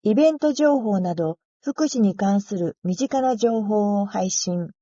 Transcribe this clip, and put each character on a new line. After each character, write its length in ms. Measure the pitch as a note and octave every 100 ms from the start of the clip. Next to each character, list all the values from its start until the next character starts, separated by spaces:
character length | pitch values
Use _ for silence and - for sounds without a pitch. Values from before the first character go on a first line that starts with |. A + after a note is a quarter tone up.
イ 120 | G#3+ G#3+
ベ 160 | D#4
ン 80 | D#4
ト 140 | D4+
情 260 | C4+ D4 C#4
報 200 | A3 G3
な 160 | F3+ E3+
ど、 220 | D#3+ E3 _ _
福 240 | - - D#4
祉 140 | C4
に 160 | G#3 F#3
関 260 | G3 G3+
す 160 | G3+ G3
る 200 | E3+ -
身 120 | F3+ F3+
近 260 | C4+ C4+
な 140 | C4 A#3
情 280 | A#3 A3+
報 380 | G#3 G#3+ G#3 G3+
を 40 | G3+
配 260 | G3+ F#3
信。 400 | - - F3 E3 -